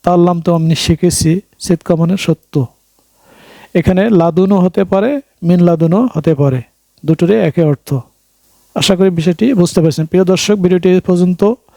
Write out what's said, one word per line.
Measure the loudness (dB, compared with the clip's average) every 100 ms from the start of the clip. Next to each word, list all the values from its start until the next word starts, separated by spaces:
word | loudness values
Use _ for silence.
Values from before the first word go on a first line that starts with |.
তাআল্লামতু | -2 0 0 0 -2
আমি | -2 0
শিখেছি, | -2 -2 0 -2 0 -2 -2 _ _
সিদক | -4 -4 -2
মানে | -2 0 -2
সত্য। | -4 -4 _ -6 -6 _ _ _ _ _ _ -20 -20 -20 -6
এখানে | -2 0 0 2
লাদুনও | 2 2 0 0 2
হতে | 0 0
পারে, | -2 0 0 -4 -10 _
মিন | 0 2
লাদুনও | 2 2 0 0 0
হতে | -2 -2
পারে, | 0 0 -2 -8 _ _ _ -4
দুটোরই | 0 0
একই | 2 0 0
অর্থ। | 0 -2 -4 -8 -8 _ _ _ _ _ _
আশা | -6 -2 2
করি | 0
বিষয়টি | 0 -2 -2 0
বুঝতে | 0 0 2
পারছেন। | 0 0 -2
প্রিয় | 0
দর্শক, | 0 0 -2
ভিডিওটি | 0 2 2 2
এই | 0
পর্যন্ত। | 0 0 0 0 -2 -2 _